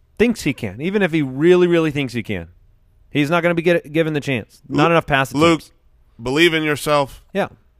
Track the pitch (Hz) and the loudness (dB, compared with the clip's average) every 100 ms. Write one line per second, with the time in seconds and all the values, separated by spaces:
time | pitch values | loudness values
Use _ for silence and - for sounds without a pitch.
0 | _ - 233 - 151 - 107 101 165 208 | _ -2 -2 0 -4 -6 -8 -8 -4 -2
1 | 180 165 135 131 170 180 175 170 160 143 | 0 0 -4 0 4 4 4 2 0 -4
2 | 131 120 101 95 82 _ _ _ _ _ | -6 -6 -6 -8 -10 _ _ _ _ _
3 | _ 143 143 175 170 170 165 170 - 151 | _ -2 0 0 0 2 2 2 0 -2
4 | 160 151 139 123 - _ - - 160 165 | -2 -2 -4 -6 -6 _ -6 0 2 2
5 | - 139 135 131 170 156 - _ _ _ | 2 -2 0 2 2 2 -4 _ _ _
6 | _ - 120 143 170 160 156 147 151 147 | _ -10 -4 2 4 2 -2 -4 0 0
7 | 135 - _ 190 180 - _ | -2 -8 _ -6 -6 -8 _